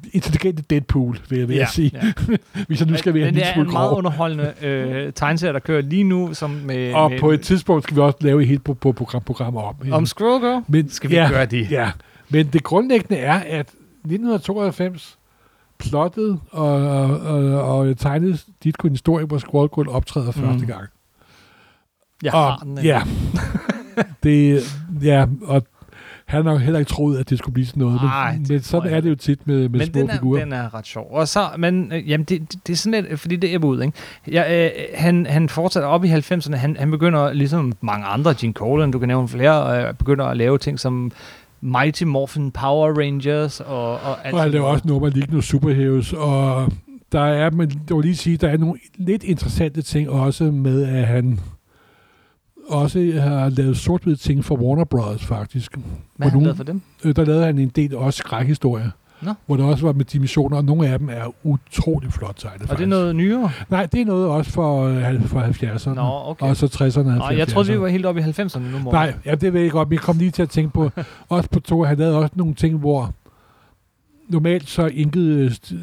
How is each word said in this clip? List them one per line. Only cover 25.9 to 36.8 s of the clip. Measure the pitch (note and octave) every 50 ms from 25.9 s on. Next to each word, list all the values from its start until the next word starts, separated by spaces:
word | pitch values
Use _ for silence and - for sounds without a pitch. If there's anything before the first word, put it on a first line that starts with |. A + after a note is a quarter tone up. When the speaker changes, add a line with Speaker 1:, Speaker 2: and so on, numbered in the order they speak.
| - - - - - - _
Speaker 1:
han | - - D3+ D#3+
har | D#3+ D#3
nok | D3
heller | B2 C#3 E3 D#3
ikke | D3 -
troet, | - - D3 D3 C#3+ C3
at | C3 -
det | C3+ A#2+
skulle | - - B2
blive | B2+ B2+
sådan | B2 - D3
noget, | C3 A#2+ A#2+ B2 C3+
men, | C#3
Speaker 2:
Ej, | C3 C#3 C3+ B2 D#3
det | D#3 D3 C3+
Speaker 1:
men | D3 C#3+
Speaker 2:
tror | B2+ - - E3+
Speaker 1:
sådan | E3 F3+
Speaker 2:
jeg | D#3+
Speaker 1:
er | D#3+
det | D#3+ E3+
jo | D#3
tit | C3+ - D3 C#3+ C#3 -
med, | D3 C#3+
med | C3+ C3 B2
Speaker 2:
Men | A#2+ B2 D3+
Speaker 1:
små | E3 D#3+ C#3
Speaker 2:
den | C3+ C3
er, | B2+
Speaker 1:
figurer. | C3 B2 B2+ C3+ C#3+ -
Speaker 2:
den | D3 C3+
er | B2 A#2+ A#2 A2+
ret | A2+ G#2+
sjov. | - - A#2 A2 -
Og | A2 D3 D#3+ D3+
så, | - G3+ G3+ D#3 - D3+
men, | E3+ E3+ F#3 F#3 F#3 - D#3+
øh, | E3 - D3
jamen, | D3 D#3 D#3
det, | D3 F#3 E3 D#3 D#3 -
det, | F3+ -
det | - E3+
er |
sådan | E3 - G#3 A3+ A3 F#3+
lidt, | - D#3 D3
fordi | - E3 F3
det | F3 F3+ F3+ E3+
ebber | F3+ D#3+ D3
ud, | C3 B2 B2+
ikke? | C#3+ - - - - - - - -
Ja, | C3+ E3 E3+ D3+ E3+ E3+ E3+
øh, | E3 - - D3 - -
han, | - D#3 E3+ F3 F3 F3
han | B2 C#3+ D#3 E3 D3
fortsætter | - D#3+ E3 F#3 - F#3+ C#3+ C#3+
op | D3+ E3+ F3+
i | F#3
halvfemserne. | D#3+ D#3 C#3+ - F#3 F3 D3 C#3+ D3
Han, | C3 B2 D3 D#3
han | -